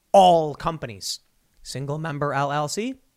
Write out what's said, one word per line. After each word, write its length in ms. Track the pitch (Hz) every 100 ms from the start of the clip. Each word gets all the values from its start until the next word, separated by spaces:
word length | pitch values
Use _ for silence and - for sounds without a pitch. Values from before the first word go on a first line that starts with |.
| _
all 420 | 202 185 170 156
companies. 680 | 139 170 160 127 101 - - _ _ _ _
Single 340 | - 127 139 151
member 380 | 160 143 143
L 180 | 139 143
L 160 | 143 147
C? 280 | - 233 262 _